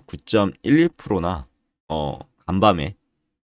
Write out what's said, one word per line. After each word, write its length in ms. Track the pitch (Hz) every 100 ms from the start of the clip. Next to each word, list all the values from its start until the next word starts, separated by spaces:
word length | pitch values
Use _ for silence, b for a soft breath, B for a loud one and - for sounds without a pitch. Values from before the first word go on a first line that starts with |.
| -
구점일일 800 | - - 110 98 - - 151 170 -
프로나, 520 | - 95 85 85 65 _ _ _ -
어, 300 | 78 71 - - _ -
간밤에, 500 | 92 107 90 73 - _ _ _ _ _